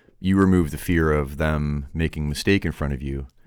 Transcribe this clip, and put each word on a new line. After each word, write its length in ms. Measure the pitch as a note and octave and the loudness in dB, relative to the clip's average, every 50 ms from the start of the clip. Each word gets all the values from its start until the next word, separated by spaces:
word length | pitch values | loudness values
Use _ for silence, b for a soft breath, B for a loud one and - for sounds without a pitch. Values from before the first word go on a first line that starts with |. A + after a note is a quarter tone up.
| b b b b | b b b b
You 160 | - F#2 F#2+ G2 | -2 2 4 4
remove 340 | G2 F#2+ F#2 F2+ E2+ D2 | 6 6 6 4 2 0
the 60 | C#2 D2+ | -4 -8
fear 320 | - - F2+ E2 D#2+ D#2 D2+ | -2 0 2 2 4 4 2
of 240 | D2+ D2 C2+ D2 C#2 | 2 0 -2 -4 -4
them 500 | D#2 D#2 D#2 D2+ D2 D2 D2 D2 C#2+ - - | -2 0 0 0 -2 -2 -4 -4 -6 -8 -6
making 320 | D#2+ E2 D#2 - D#2 D2+ | -4 -4 -2 -2 -4 -4
a 40 | D2 | -4
mistake 360 | D2 - - G#2+ G2 G2 - | -4 -4 0 2 2 2 2
in 60 | E2+ | -2
front 220 | D2+ - D#2 C#2+ C#2+ | -6 -4 -4 -4 -4
of 80 | B1+ C2+ | -6 -6
you. 240 | C#2 C2+ C#2 C2+ C2+ _ _ _ | -8 -8 -8 -10 -12 _ _ _